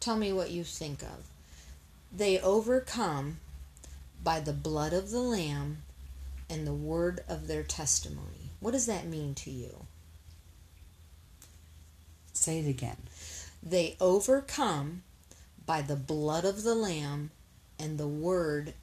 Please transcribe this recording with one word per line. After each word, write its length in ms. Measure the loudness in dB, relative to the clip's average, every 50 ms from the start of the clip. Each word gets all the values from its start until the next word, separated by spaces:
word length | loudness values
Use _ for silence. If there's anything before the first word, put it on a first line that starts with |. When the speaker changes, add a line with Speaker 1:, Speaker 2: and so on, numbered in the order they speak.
Speaker 1:
tell 160 | -2 0 2
me 160 | 2 2 2 2
what 180 | 2 0 0
you 140 | -2 -4 -4
think 380 | -6 -6 -8 -6 -6 -6 -8 -8
of. 260 | -10 -10 -12 -14 -16 -18 -20 -20 -20 -20 -20 -18 -18 -18 -18 -20 -20 -20 -20 -20 -10 -2
"They 260 | 2 4 6 6 6
overcome 1000 | 6 6 6 6 6 4 4 2 2 0 -2 0 0 0 0 0 -2 -4 -6 -8 -10 -14 -14 -14 -14 -16 -18 -18 -18 -16 -16 -16 -16 -16 -10 -2 2
by 180 | 2 2 2
the 120 | 2 -2 -2
blood 400 | 0 0 0 0 2 2 2 2
of 180 | 0 0 0
the 100 | 0 0
Lamb 600 | 2 2 2 2 2 0 0 -2 -2 -4 -4 -6 -10 -16 -18 -16 -14 -14 -12 -12 -10 -10 -10 -10 -8 -6
and 180 | -6 -4 -2
the 80 | -2 -2
word 500 | -2 -2 0 0 2 2 2 0 -2 -6 -6
of 180 | -6 -6 -4
their 160 | -4 -2 -2 -2
testimony." 880 | -4 -4 -2 0 2 2 2 0 -4 -8 -8 -8 -10 -10 -12 -12 -12 -10 -6
What 120 | -4 0 0
does 140 | 0 2
that 200 | 0 0 -2 -2
mean 280 | -4 -4 -4 -4 -4 -4
to 140 | -6 -8 -8
you? 360 | -8 -8 -8 -10 -12 -14 -16 -18 -18 -20 -20 -20 -20 -20 -20 -20 -20 -20 -20 -20 -20 -20 -20 -20 -20 -20 -20 -20 -20 -20 -20 -20 -20 -20 -20 -20 -20 -20 -20 -20 -20 -20 -20 -20 -20 -20 -20 -20 -20 -20 -20 -20 -20 -20 -16 -6 0
Speaker 2:
Say 260 | 0 2 2 2 0
it 80 | 0 0
again. 280 | 0 0 -2 -6 -6 -8 -12 -16 -16 -14 -14 -12 -12 -12 -14 -16 -16 -12 -4
Speaker 1:
"They 340 | 2 4 4 4 2 2 4
overcome 1040 | 6 8 8 8 6 6 4 4 4 0 0 2 2 2 2 2 0 -2 -4 -8 -12 -16 -20 -20 -20 -20 -20 -20 -20 -20 -20 -10 -2
by 160 | 0 0 0 2
the 140 | 0 -2
blood 480 | -2 0 0 0 2 2 2 2 4 2
of 160 | 2 2 2 2
the 120 | 2 2
Lamb 560 | 4 2 2 0 0 -2 -2 -2 -4 -4 -6 -8 -14 -20 -20 -20 -20 -20 -20 -10 -6
and 200 | -6 -4 -2 -2
the 100 | -2 -2
word 640 | -2 0 0 2 2 4 4 2 2 0 -2 -4 -8 -12